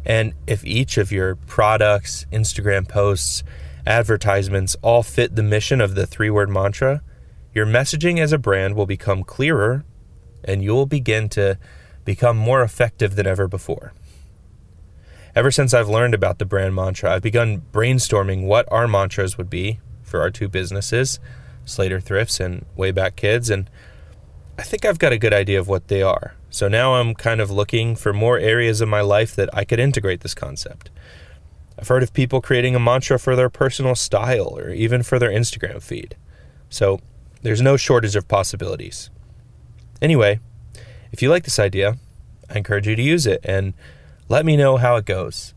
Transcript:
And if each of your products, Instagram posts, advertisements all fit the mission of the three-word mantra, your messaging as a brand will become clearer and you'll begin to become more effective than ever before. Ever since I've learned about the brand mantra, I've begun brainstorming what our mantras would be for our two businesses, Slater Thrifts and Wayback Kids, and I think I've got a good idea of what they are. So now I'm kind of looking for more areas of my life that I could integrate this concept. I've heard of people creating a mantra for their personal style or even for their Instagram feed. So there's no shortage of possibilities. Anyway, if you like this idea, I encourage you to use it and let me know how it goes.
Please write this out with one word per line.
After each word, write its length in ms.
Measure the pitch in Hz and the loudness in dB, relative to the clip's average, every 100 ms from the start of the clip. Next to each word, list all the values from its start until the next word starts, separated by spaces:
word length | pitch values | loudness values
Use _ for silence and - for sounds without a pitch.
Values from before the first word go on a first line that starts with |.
And 300 | - 113 110 - - | 0 0 0 -6 -4
if 160 | 104 - | -4 -2
each 320 | 110 135 - | -2 0 0
of 120 | 95 | 0
your 260 | 98 95 92 | 0 -2 -4
products, 880 | - - 107 110 104 101 - - - | -4 2 4 4 4 2 -2 -12 -6
Instagram 560 | 107 107 - 101 98 90 | -4 -2 -2 0 0 0
posts, 560 | 104 101 95 - - - - - - - | 0 2 0 -4 -6 -10 -14 -16 -6 0
advertisements 880 | 113 110 107 104 101 98 98 95 - | 2 2 0 2 0 0 -2 -2 0
all 200 | 113 117 | 4 4
fit 320 | 113 - 123 | 2 -2 0
the 80 | 110 | 0
mission 380 | 104 107 - 135 | 0 0 0 0
of 140 | 104 | 2
the 120 | 98 98 | 0 -4
three-word 440 | - 107 104 101 | -2 0 2 0
mantra, 500 | 95 98 101 131 147 - - - - - 107 | 0 -2 0 0 0 -6 -20 -20 -20 -6 -2
your 100 | 107 | 2
messaging 520 | 120 139 156 175 170 | 2 0 -2 0 0
as 140 | 156 | 2
a 60 | 151 | 2
brand 360 | 107 95 95 | 2 0 0
will 100 | 104 | -2
become 380 | 98 98 - 95 | -2 -2 -2 -2
clearer 600 | 92 - 143 139 104 135 - - - - - - | -4 -2 0 2 2 0 -6 -20 -20 -20 -20 -12
and 220 | - 98 | -4 -2
you'll 220 | 98 120 139 | 0 0 2
begin 420 | 147 117 107 107 | 0 0 0 0
to 280 | - 98 98 - - - - | 0 0 0 -8 -20 -20 -12
become 320 | - 98 120 113 | -8 2 2 2
more 280 | 110 131 | 2 2
effective 500 | 117 - 110 - 104 | 2 0 -2 0 -2
than 140 | 101 95 | 0 -2
ever 180 | 95 95 | 0 -2
before. 460 | 90 - - - - - - - - - - - - - - - - - - | -4 -8 -8 -10 -20 -20 -20 -20 -20 -20 -20 -20 -20 -20 -20 -20 -20 -2 2
Ever 160 | 131 | 4
since 200 | 135 131 | 2 4
I've 160 | 120 107 | 4 4
learned 260 | 110 120 | 2 2
about 260 | 110 98 92 | 2 0 -2
the 60 | 95 | -2
brand 280 | 98 95 | 0 0
mantra, 380 | 92 92 95 92 | -2 -4 -2 -2
I've 80 | 92 | 0
begun 400 | 107 117 113 101 - | 0 0 0 -2 -4
brainstorming 720 | 104 117 131 - 107 98 95 95 | 0 2 2 2 0 0 -2 2
what 180 | 110 - | 2 4
our 160 | 110 120 | 2 2
mantras 500 | 98 95 - 95 - | 2 0 -2 -4 -4
would 100 | 92 | -8
be 300 | 90 98 110 - - | -6 -6 -6 -12 -20
for 180 | - 85 | -8 -2
our 120 | 85 | -2
two 160 | - 101 | -2 -6
businesses, 720 | 95 92 98 - 117 131 - - - - - | -4 -6 -6 -2 -2 -2 -6 -12 -20 -20 -20
Slater 360 | - - 95 95 | -12 -2 -2 -2
Thrifts 400 | - 98 117 - | -2 -2 -2 -4
and 260 | 92 90 - | -6 -6 -12
Wayback 400 | - 95 95 95 | -4 -2 0 -2
Kids, 360 | - 104 117 117 | 0 0 0 0
and 200 | 98 95 - - - - - - - - - | -2 -4 -12 -20 -20 -20 -20 -20 -20 -18 -14
I 40 | |
think 220 | - 214 | -8 -2
I've 140 | 214 170 | 0 2
got 140 | 151 | 2
a 40 | 117 | 2
good 160 | 110 | 4
idea 280 | 101 98 98 | 4 4 0
of 80 | 92 | 0
what 180 | 92 - | -4 0
they 160 | 98 | 0
are. 320 | 95 - - - - | 2 0 -4 -16 -14
So 160 | - 101 | -2 0
now 280 | 110 131 | 2 2
I'm 200 | 127 117 | 2 0
kind 260 | 113 117 113 | -2 -2 0
of 120 | 101 | 0
looking 420 | 98 104 117 117 | -2 0 0 0
for 180 | 113 110 | -2 -2
more 240 | 101 113 120 | 0 2 2
areas 440 | 104 117 117 110 | 2 2 2 0
of 80 | 110 | 0
my 120 | 104 | 0
life 360 | 101 101 110 - | 2 2 2 -2
that 200 | 95 - | -2 -2
I 60 | |
could 160 | 101 117 | -2 0
integrate 440 | 135 127 101 90 | 0 0 -2 -4
this 120 | - | -8
concept. 560 | - 69 67 - - - - - - - - - - - - | -10 -10 -10 -12 -14 -20 -20 -20 -20 -20 -20 -20 -20 -20 -16
I've 80 | - | 0
heard 160 | 127 | 0
of 100 | 127 | 2
people 280 | - 127 131 | -2 0 -2
creating 340 | - 123 123 | 0 0 2
a 60 | 127 | 2
mantra 360 | 120 127 - 131 | 2 2 2 0
for 160 | - 127 | 2 2
their 120 | 127 | 2
personal 460 | - 135 - 131 | 0 -2 0 -2
style 640 | 123 - 101 117 120 92 - | -2 0 -2 0 0 -2 -6
or 120 | - | -8
even 340 | 90 110 123 | -2 0 0
for 160 | 120 127 | 0 0
their 100 | 120 | 2
Instagram 500 | 104 117 - - - | 0 -2 -4 -8 -10
feed. 360 | - 60 - - - - - - - | -12 -12 -12 -18 -20 -20 -20 -20 -16
So 300 | - 98 98 - - - - | 0 2 2 -6 -20 -20 -8
there's 180 | 113 110 | -2 2
no 160 | 131 139 | 4 4
shortage 400 | - 123 110 101 | 4 2 4 -2
of 100 | - | 0
possibilities. 840 | 101 95 98 - 98 - - - - - - - - - - - - | 0 0 -6 -8 -8 -10 -14 -18 -20 -20 -20 -20 -20 -20 -20 -20 -2
Anyway, 380 | 147 156 104 107 - - - - - - - | 2 4 4 2 -6 -20 -20 -20 -20 -20 -16
if 80 | - | -2
you 80 | 127 | 2
like 160 | 175 | 2
this 140 | - - | 2 0
idea, 400 | 101 98 98 123 - - - - - | 0 2 0 0 -10 -20 -20 -20 -8
I 80 | 107 | -8
encourage 320 | 98 101 101 | -2 -2 0
you 80 | 110 | 0
to 60 | |
use 240 | 135 170 127 | 2 2 2
it 140 | 92 | 0
and 300 | - 95 98 - - - - - - | 0 -2 -2 -6 -18 -20 -20 -20 0
let 160 | 135 160 | 2 4
me 100 | 147 | 4
know 220 | 135 131 | 4 4
how 180 | 123 120 | 4 2
it 80 | |
goes. 480 | 104 95 - - - | 0 -4 -4 -10 -16